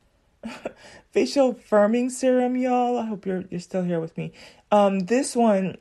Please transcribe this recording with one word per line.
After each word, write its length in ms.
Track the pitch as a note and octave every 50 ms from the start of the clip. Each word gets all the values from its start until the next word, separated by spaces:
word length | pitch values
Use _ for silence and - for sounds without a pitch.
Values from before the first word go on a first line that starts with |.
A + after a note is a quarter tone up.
| _ _ _ _ _ _ _ _ -
<laughs> 680 | A3+ - - - - - _ - - - - _ _
facial 420 | _ G3+ C4+ B3 - C#4+ C4+ B3+ A3
firming 580 | - - - A3+ G#3 G#3 G#3 A3+ B3 B3 C4
serum, 460 | B3+ - - C4 B3+ B3+ B3 B3 B3+
y'all. 400 | B3+ B3+ B3+ B3 B3 B3 A#3+ B3
I 80 | A#3+ A3+
hope 200 | A3+ G#3+ G3 -
you're, 200 | F#3+ F#3 F3+ F3+ -
you're 120 | - F3
still 220 | F3+ _ - F#3 F3+
here 180 | F3 F3 E3
with 160 | D#3+ D#3+ -
me. 160 | - E3 E3 - - - - - _ _ _
Um, 280 | G#3 G#3 G3+ G3 G3 G3
this 360 | F#3 F3+ A3+ B3+ D4 - -
one 400 | A#3+ A#3 A3+ G#3 F#3+ F#3+ F#3+ - -